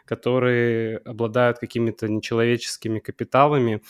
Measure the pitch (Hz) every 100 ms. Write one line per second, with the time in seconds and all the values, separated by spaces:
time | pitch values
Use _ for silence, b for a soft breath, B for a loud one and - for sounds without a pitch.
0 | - - - 127 123 120 120 113 110 113
1 | - 113 117 120 123 117 117 117 117 107
2 | 110 107 - 117 117 120 - - 110 110
3 | - - 113 127 147 147 117 107 B